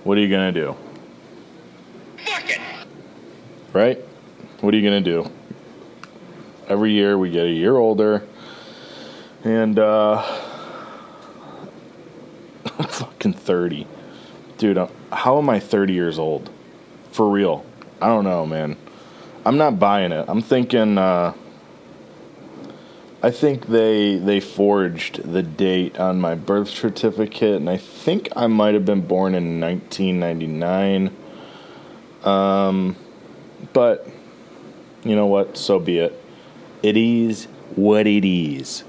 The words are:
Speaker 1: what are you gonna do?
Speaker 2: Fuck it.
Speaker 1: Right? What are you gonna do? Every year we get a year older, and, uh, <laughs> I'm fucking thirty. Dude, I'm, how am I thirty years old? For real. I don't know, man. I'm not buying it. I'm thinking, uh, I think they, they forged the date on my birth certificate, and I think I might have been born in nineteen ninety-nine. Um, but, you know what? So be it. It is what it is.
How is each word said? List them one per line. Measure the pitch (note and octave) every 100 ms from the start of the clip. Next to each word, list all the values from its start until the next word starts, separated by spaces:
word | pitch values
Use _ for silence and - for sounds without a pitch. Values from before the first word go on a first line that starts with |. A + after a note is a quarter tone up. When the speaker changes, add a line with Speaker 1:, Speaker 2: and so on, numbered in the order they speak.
Speaker 1:
what | F#2+ G2+
are |
you | G2+
gonna | F#2+ F#2+
do? | E2+ D2 C#2 - - - - - - - - - - - - - -
Speaker 2:
Fuck | - G#4 -
it. | - - - - - - - - - - - -
Speaker 1:
Right? | F#2+ A#2 B2+ - - - - - -
What | G#2
are | G#2+
you |
gonna | G2+ G2+
do? | F2 E2+ E2+ - - - - - - - - - - - - - -
Every | G2+ A2
year | G#2 G2+ G2
we | F#2
get | E2+ E2+
a |
year | E2 F#2 C3
older, | A2+ G#2 G#2+ G#2 - - - - - - - - - - - -
and, | A2+ A2+ A2 G#2+
uh, | G#2+ G#2+ G#2+ G#2+ - - - - - - - - - - - - - - - - - - - - - - - - -
<laughs> | -
I'm | -
fucking | - B2+ - G#2
thirty. | F2 - F2+ F2 D2+ - - - - - - - -
Dude, | G#2+ F#2
I'm, | F2+ - -
how | - B2+ C#3+
am | C#3+
I | G#2+
thirty | - G#2 G2
years | F2+ E2+ D#2+
old? | D#2 C#2+ - - - - - - -
For | - G#2+
real. | G2+ G2 D2+ - - - -
I | G#2+
don't | A2+
know, | G2 F2
man. | D#2 D#2 D#2 D2+ - - - - - - A2
I'm | C#3
not | D3+ G#2
buying | G2+ G2+ F#2
it. | D#2+ -
I'm | G2
thinking, | A2+ C3 A#2+ A#2+ G#2+ G2+
uh, | F#2 F2+ F2 - - - - - - - - - - - - - - - - - - -
I | A#2+
think | A#2+ D3+ C3+ A#2
they, | A2+ A2 G#2+ G#2 F#2+
they | F#2+ G2+
forged | - - G2+ G2+ F2+ E2 - -
the | - F2
date | E2 D#2 G2 F#2 F2+ -
on | F#2 F#2
my | F2
birth | E2 F2 G2+ G2+
certificate, | - A#2 - A2 G#2+ G#2+ - A2
and | G2 D#2
I | F#2+
think | - - - F#3 -
I | - A#2+
might | A2 G#2+
have | G#2
been | F#2+ G2
born | E2+ F#2 F#2+ F#2
in | E2+ E2
nineteen | E2 F2+ - - F#2+ F2+
ninety-nine. | E2+ E2 D#2+ D#2 E2+ F#2+ G2 F#2+ F#2+ - - - - - - - - - - -
Um, | G2 G2 G2 G2 G2 F#2+ F#2 F#2 - - - - - - -
but, | C3 A#2+ G#2+ - - - - - - - - - -
you | A#2
know | G#2 G2+
what? | G2 G2 -
So | - F#2+
be | E2+ F2
it. | E2+ - - - - - - -
It | G#2 G#2+
is | A2+ A#2 A2+ G#2+ - - - -
what | G#2 G#2+ G#2+
it | G#2
is. | F#2+ F2+ D#2 C2+ C2 -